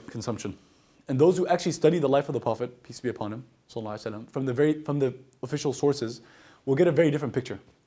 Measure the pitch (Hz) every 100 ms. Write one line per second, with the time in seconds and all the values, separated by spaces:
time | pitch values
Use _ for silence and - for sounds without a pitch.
0 | - 117 117 107 104 - _ _ _ _
1 | - 131 165 180 180 175 175 - 151 175
2 | 135 139 139 123 117 113 123 - - -
3 | 120 - 104 113 127 _ _ 117 107 107
4 | 113 107 113 143 131 123 151 151 151 143
5 | 131 127 - - 127 147 147 120 143 143
6 | 113 123 - - - _ 135 135 175 147
7 | 160 143 139 131 - 98 - _